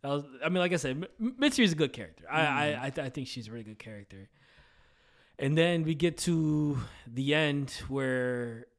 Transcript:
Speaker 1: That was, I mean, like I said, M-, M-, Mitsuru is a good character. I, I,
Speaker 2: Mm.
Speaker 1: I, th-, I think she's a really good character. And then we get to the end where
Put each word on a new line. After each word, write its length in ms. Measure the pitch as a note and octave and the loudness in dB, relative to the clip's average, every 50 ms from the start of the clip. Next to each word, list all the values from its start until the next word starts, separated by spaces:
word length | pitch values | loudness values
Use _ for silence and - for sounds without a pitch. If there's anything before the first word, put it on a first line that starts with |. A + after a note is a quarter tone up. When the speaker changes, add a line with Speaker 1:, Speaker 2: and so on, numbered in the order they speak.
| - | -4
Speaker 1:
That 60 | C#3 | -2
was, 140 | C#3+ C#3+ C#3+ D3 C3 B2+ C3+ | -4 -2 -4 -6 -12 -4 -2
I 40 | D#3+ | 0
mean, 100 | F3+ F#3 | 2 2
like 140 | F3 F3+ F#3 | 2 2 0
I 40 | |
said, 160 | E3+ C3 C3+ B2+ | 0 -2 -2 -4
M-, 100 | D3 F3+ - - - | -4 -6 -10 -8 -6
M-, 160 | A3 A#3+ C4 - | -4 -4 -2 2
Mitsuru 240 | C#4 D4 - - A#3+ | 2 2 6 6 6
is 80 | G3 E3 | 6 6
a 20 | |
good 180 | D3+ D#3+ B2 - | 4 0 0 0
character. 320 | - G#2 E2 - - E2 E2+ | -8 -14 -14 -14 -20 -12 -4
I, 100 | C#3 D#3 | 0 2
I, 320 | D#3+ D3 C#3 C#3 D3 D3+ D3 | 2 2 2 2 2 0 0
Speaker 2:
Mm. 60 | B2+ B2+ | -2 -4
Speaker 1:
I, 80 | C3+ | -6
th-, 160 | C3 - C#3+ | -4 -4 -6
I 40 | C3 | -6
think 160 | - D3+ C3 - | -6 -8 -8 -8
she's 200 | - C3 A2+ G#2+ | -8 -10 -10 -10
a 20 | |
really 140 | A2+ A#2+ A2 | -12 -12 -12
good 140 | G#2+ G#2+ - | -14 -16 -16
character. 500 | - A2+ A2 G2+ G2+ _ - F#2+ G2 - _ _ _ _ _ - - _ _ _ _ _ _ _ _ _ _ _ _ _ _ - | -16 -16 -14 -16 -16 _ -18 -18 -18 -20 _ _ _ _ _ -20 -20 _ _ _ _ _ _ _ _ _ _ _ _ _ _ -2
And 160 | C#3 C3+ D3+ | 0 2 4
then 280 | D#3+ E3 E3+ F3 E3 D#3+ | 4 4 4 4 2 2
we 100 | D#3 D#3+ | 0 0
get 240 | C#3+ E3+ F3 E3 - | 2 2 0 2 0
to 600 | - F3+ E3+ D#3+ D#3+ D#3 D3+ D3+ D3+ D3 C#3+ C3 A2+ - - - - | 0 2 2 4 4 4 2 2 2 2 0 -2 -4 -6 -12 -18 -18
the 280 | A#2+ A#2 B2 C3+ C#3 D3 | -10 -6 -2 0 2 4
end 360 | D#3 D#3 D3 C#3+ C#3+ C#3 C3+ - - - - | 4 4 2 2 0 -2 -4 -6 -10 -8 -6
where 800 | C3+ C3+ C3+ C3 B2+ B2+ B2+ B2 B2 B2 A#2+ A#2 A2+ A2+ B2 _ _ | -4 -2 0 0 0 0 0 0 -2 -2 -4 -6 -8 -12 -14 _ _